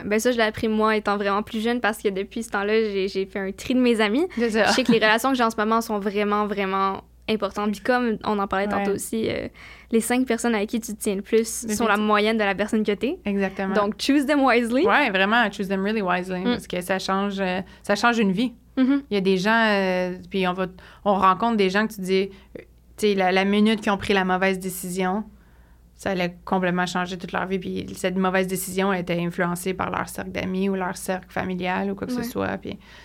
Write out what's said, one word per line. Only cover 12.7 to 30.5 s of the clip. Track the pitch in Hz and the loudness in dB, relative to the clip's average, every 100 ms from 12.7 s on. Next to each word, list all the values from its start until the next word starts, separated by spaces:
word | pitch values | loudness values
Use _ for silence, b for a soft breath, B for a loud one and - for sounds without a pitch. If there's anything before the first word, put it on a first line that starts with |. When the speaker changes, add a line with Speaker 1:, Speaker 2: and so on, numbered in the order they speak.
| 220 | 0
Speaker 1:
que | 214 | 0
t'es. | 208 233 370 | 0 -2 -4
Speaker 2:
Exactement. | 208 196 190 196 190 | -2 0 0 -2 0
Speaker 1:
Donc, | 208 208 - | 2 0 0
choose | - 285 | 2 2
them | 262 294 262 | 4 4 4
wisely. | 233 233 247 359 | 4 2 2 4
Speaker 2:
Ouais, | 240 269 | 4 4
vraiment, | 190 196 233 208 | 2 4 4 2
choose | - 190 | -2 -4
them | 190 | -2
really | 196 220 | 0 0
wisely, | 185 180 180 180 | 0 -2 -2 -4
Speaker 1:
Mm. | |
Speaker 2:
parce | 240 233 - | -2 -2 -4
que | 180 | -6
ça | 180 190 | -2 -2
change, | 185 196 202 196 | 0 0 0 -2
euh, | 185 185 185 B | -2 -2 -6 B
ça | - 202 | -2 2
change | 240 226 | 2 4
une | 202 | 2
vie. | 185 247 - - - | 2 -2 -4 -8 0
Speaker 1:
Mhm. | 254 277 - | 2 2 0
Speaker 2:
Il | |
y | 202 | 0
a | |
des | 185 185 | 2 2
gens, | 202 226 220 | 2 4 4
euh, | 202 190 185 180 185 180 | 2 2 0 -2 -6 -6
puis | 196 185 | -2 0
on | |
va, | 185 180 180 B B | 0 -4 -8 B B
on | 202 190 | 0 4
rencontre | 190 180 233 220 | 4 4 2 2
des | 185 | 2
gens | 196 214 | 2 -2
que | |
tu | 208 | -4
dis, | 185 190 196 B B - | 0 0 0 B B -20
euh, | - - _ - | -20 -20 _ -2
tu | 208 | 0
sais, | |
la, | 196 180 | 4 4
la | 190 | 4
minute | 196 208 214 214 | 4 4 4 2
qu'ils | 214 | 0
ont | 196 | -2
pris | - | 0
la | 196 | 0
mauvaise | 185 185 190 190 | 2 2 2 0
décision, | 185 185 185 185 185 202 214 b b b b b b - | -4 -8 -8 -2 -2 -2 -6 b b b b b b -8
ça | 196 | -4
allait | 185 175 180 - | -2 -2 -4 -4
complètement | 196 180 180 180 | 0 0 0 -2
changer | 180 180 185 | -2 -4 -8
toute | 180 | -6
leur | 185 180 | -6 -4
vie. | 190 | -4
Puis | 185 185 190 | -4 -8 -8
cette | 196 190 185 | -4 -2 0
mauvaise | 185 190 185 | 0 0 0
décision, | 185 185 185 196 | -4 -4 -2 0
elle | 185 | 0
était | 175 170 | -2 -2
influencée | 175 175 175 175 190 | -2 -2 -2 -2 -4
par | 185 180 | -4 -4
leur | - 180 | -4 -6
cercle | - 190 | -8 -8
d'amis | 185 190 | -6 -4